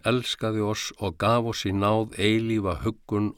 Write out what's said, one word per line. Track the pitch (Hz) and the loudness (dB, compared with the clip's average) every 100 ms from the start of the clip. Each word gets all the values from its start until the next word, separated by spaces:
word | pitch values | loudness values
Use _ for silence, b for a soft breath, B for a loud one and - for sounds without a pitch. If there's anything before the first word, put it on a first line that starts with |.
| 110 | 0
elskaði | 123 123 - 110 110 | 0 -2 -4 -2 0
oss | 104 107 - - | -2 -2 -6 -4
og | 101 82 | -6 0
gaf | 104 120 117 | 2 2 0
oss | 110 101 | -4 -2
í | |
náð | 98 104 110 110 - | 2 2 2 0 0
eilífa | 104 110 113 110 98 85 | 2 2 2 0 0 -2
huggun | 117 107 - 104 104 | -4 -6 -4 -2 -2